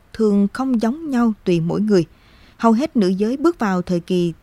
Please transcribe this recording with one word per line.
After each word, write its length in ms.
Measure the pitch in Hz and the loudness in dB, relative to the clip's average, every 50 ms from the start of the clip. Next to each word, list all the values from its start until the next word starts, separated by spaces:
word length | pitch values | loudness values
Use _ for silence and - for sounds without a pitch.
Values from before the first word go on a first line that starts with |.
| _ _ _ | _ _ _
thường 360 | - 220 214 202 202 202 202 - | -2 0 2 2 2 2 0 -2
không 300 | - 262 269 254 220 233 | -4 -4 -2 -2 0 0
giống 280 | 220 254 320 330 302 | -2 -2 -4 -6 -4
nhau 220 | 269 240 240 233 214 - _ | -2 0 0 0 -2 -2 _
tùy 160 | 202 180 170 | -2 0 0
mỗi 200 | 160 170 156 170 | 0 -2 -2 -2
người. 240 | 208 214 208 185 160 - - _ _ _ - - - - - | 0 2 2 2 2 0 -6 _ _ _ -20 -20 -20 -20 -12
Hầu 160 | _ - 226 226 | _ 2 2 2
hết 240 | 214 294 320 - | 2 0 -2 0
nữ 120 | 262 196 180 | 0 0 0
giới 280 | 190 185 208 220 254 | 0 0 -2 -2 -2
bước 220 | 277 269 330 349 - | 0 0 -2 0 0
vào 240 | 233 202 190 180 175 | -2 -2 -2 -2 -2
thời 180 | - 185 175 | -2 -4 -4
kỳ 320 | 170 - 185 180 175 170 160 - | -2 -2 -2 0 0 -2 -4 -8